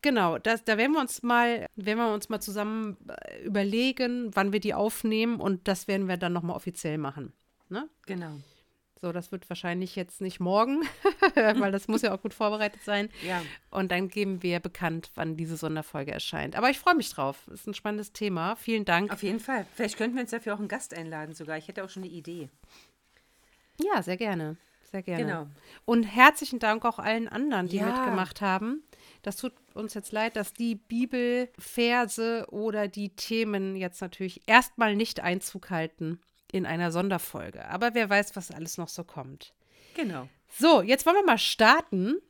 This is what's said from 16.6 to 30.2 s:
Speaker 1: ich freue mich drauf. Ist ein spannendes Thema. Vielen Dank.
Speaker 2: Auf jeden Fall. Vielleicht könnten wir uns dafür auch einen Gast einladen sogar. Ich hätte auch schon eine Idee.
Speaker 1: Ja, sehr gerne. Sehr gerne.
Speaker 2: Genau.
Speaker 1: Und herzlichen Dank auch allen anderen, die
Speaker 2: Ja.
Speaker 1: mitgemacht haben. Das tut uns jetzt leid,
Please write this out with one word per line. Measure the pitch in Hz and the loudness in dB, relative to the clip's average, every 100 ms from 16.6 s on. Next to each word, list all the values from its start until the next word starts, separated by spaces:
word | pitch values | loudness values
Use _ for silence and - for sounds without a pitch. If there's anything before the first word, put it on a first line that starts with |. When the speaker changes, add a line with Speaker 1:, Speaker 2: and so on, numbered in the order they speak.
| 240 | 2
Speaker 1:
ich | 277 | 2
freue | - 339 | 4 4
mich | 233 | 2
drauf. | - 135 139 - | -2 -4 -4 -14
Ist | - - | -14 -12
ein | |
spannendes | 202 214 208 202 | -8 -6 -6 -8
Thema. | - 208 175 170 226 | -6 -4 -2 -2 -4
Vielen | - 226 | -2 -2
Dank. | 202 175 202 | 2 2 2
Speaker 2:
Auf | 202 | -2
jeden | 202 214 | -4 -4
Fall. | 220 262 190 - | -2 -4 -4 -4
Vielleicht | 214 - | -4 -2
könnten | 226 247 | -2 -2
wir | |
uns | 240 | -4
dafür | 233 226 | -6 -6
auch | 202 | -6
einen | 208 | -4
Gast | 214 - | -6 -8
einladen | 170 160 160 151 | -12 -10 -8 -10
sogar. | 156 156 156 | -12 -10 -10
Ich | 156 | -8
hätte | 196 | -12
auch | 190 | -10
schon | - | -10
eine | 185 | -12
Idee. | 170 156 175 135 _ - - _ _ _ _ _ _ _ _ _ _ | -12 -12 -12 -12 _ -20 -20 _ _ _ _ _ _ _ _ _ _
Speaker 1:
Ja, | 339 349 | 0 0
sehr | 175 185 | -2 -4
gerne. | 226 180 156 160 _ _ _ | -2 -2 -4 -8 _ _ _
Sehr | 196 | -10
gerne. | 185 170 | -6 -4
Speaker 2:
Genau. | 214 175 147 - - - | -2 -4 -8 -16 -20 -14
Speaker 1:
Und | - 233 | 0 2
herzlichen | 214 208 269 302 285 247 | 2 10 10 10 -6 -2
Dank | 220 220 | 0 2
auch | 233 220 | 0 -2
allen | - 226 226 | -2 -2 -2
anderen, | 214 294 220 180 | -2 0 0 0
die | 190 | 0
Speaker 2:
Ja. | 214 | 0
Speaker 1:
mitgemacht | 254 262 202 185 - | 0 0 0 -2 -2
haben. | 202 190 214 294 - - - - | 0 0 -2 -6 -10 -20 -20 -12
Das | - 196 | -10 -6
tut | 254 _ _ | -8 _ _
uns | - 214 | -10 -8
jetzt | 214 - | -10 -6
leid, | 214 | -2